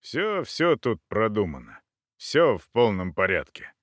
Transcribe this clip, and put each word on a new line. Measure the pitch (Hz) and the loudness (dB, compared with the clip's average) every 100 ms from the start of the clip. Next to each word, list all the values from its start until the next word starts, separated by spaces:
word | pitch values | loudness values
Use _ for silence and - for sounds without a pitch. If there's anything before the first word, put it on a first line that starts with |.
Все, | - 143 208 202 | -8 -6 -4 -4
все | 135 - 170 143 | -8 0 2 2
тут | 123 110 _ | 0 -4 _
продумано. | 104 110 104 92 69 62 - _ _ _ _ | 0 0 0 -2 -6 -16 -20 _ _ _ _
Все | - 143 160 95 | -2 2 4 2
в | - | -2
полном | 117 120 95 92 | 2 4 2 -4
порядке. | 85 95 90 - - - _ | 0 2 0 -2 -16 -20 _